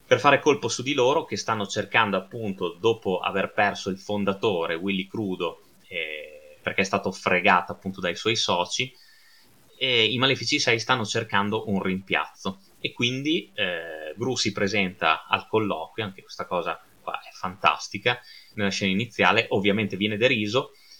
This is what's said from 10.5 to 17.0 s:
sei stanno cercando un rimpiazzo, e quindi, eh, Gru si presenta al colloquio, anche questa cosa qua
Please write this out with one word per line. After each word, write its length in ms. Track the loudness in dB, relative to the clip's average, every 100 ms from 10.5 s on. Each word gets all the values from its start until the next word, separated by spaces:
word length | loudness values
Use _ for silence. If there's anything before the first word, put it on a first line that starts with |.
| 0
sei 220 | 2 2
stanno 240 | 2 0
cercando 640 | 0 -4 0 0 2 0 0
un 120 | 0
rimpiazzo, 800 | 0 -2 0 -2 -2 -6 -8 -8 _ -10
e 120 | -8
quindi, 600 | -2 -2 -2 -2 -2 -4
eh, 600 | -4 -4 -4 -8 -10 -10 -4
Gru 180 | -2
si 160 | -2 -2
presenta 760 | -2 0 0 -2 0 0 0 0
al 200 | -4 0
colloquio, 580 | 0 0 -2 -6 -8
anche 180 | -8 -10
questa 240 | -14 -12 -4
cosa 360 | -4 -2 -6 -12
qua 200 | _